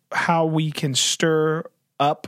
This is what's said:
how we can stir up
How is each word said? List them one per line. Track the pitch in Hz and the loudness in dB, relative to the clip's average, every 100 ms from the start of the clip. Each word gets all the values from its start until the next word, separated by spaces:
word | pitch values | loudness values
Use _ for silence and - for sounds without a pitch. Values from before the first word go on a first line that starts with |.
| _ | _
how | - - 165 160 | -4 0 2 2
we | 156 156 | 0 -2
can | 147 151 127 | -2 -2 -2
stir | - - 165 156 156 156 - _ _ _ | -2 0 2 2 2 -2 -6 _ _ _
up | 143 156 | 0 0